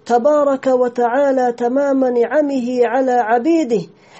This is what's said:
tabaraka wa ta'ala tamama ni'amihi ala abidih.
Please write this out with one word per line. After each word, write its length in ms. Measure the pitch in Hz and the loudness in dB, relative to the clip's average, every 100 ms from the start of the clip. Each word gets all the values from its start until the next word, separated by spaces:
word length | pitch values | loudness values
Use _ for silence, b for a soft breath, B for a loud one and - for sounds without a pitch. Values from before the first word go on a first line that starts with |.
tabaraka 720 | - 240 285 302 277 262 269 | -2 0 2 2 0 0 0
wa 160 | 254 247 | 0 0
ta'ala 640 | 247 240 262 277 262 247 | -2 -2 0 0 0 -2
tamama 580 | 240 240 269 285 269 254 | -2 -2 -2 0 0 0
ni'amihi 760 | 240 226 294 285 277 233 254 | 0 0 0 -2 -2 -4 0
ala 420 | 233 254 262 247 220 | 0 0 0 0 2
abidih. 600 | 240 285 330 247 214 165 - B | 0 2 0 0 -2 -4 -16 B